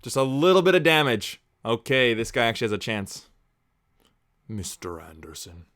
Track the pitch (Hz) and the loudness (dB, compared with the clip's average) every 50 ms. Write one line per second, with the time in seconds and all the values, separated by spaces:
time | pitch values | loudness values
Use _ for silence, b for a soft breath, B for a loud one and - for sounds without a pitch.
0 | _ 123 - 135 135 135 131 139 151 180 190 190 180 185 180 185 151 165 160 156 | _ -6 -2 -2 0 0 0 2 4 6 6 6 6 6 4 4 4 4 4 4
1 | 151 139 120 107 - - - - _ _ _ _ _ 113 117 117 _ - 139 131 | 4 2 0 -2 -2 -6 -12 -14 _ _ _ _ _ -4 -4 -4 _ -2 0 2
2 | 127 120 117 110 113 - - 135 117 117 113 - 120 110 104 101 - - 113 107 | 2 2 2 0 -4 -4 -2 0 0 0 0 -2 -2 -4 -4 -4 -4 -6 -6 -6
3 | 95 95 - - - _ _ _ _ _ _ _ _ _ _ _ _ _ _ _ | -6 -8 -12 -18 -18 _ _ _ _ _ _ _ _ _ _ _ _ _ _ _
4 | _ _ _ _ _ _ _ _ _ _ 113 107 92 - - - - 92 87 82 | _ _ _ _ _ _ _ _ _ _ -10 -10 -10 -10 -12 -10 -10 -10 -10 -10
5 | 80 82 80 80 80 80 80 - - 98 85 85 85 _ _ | -14 -18 -20 -20 -18 -18 -16 -16 -16 -16 -18 -20 -20 _ _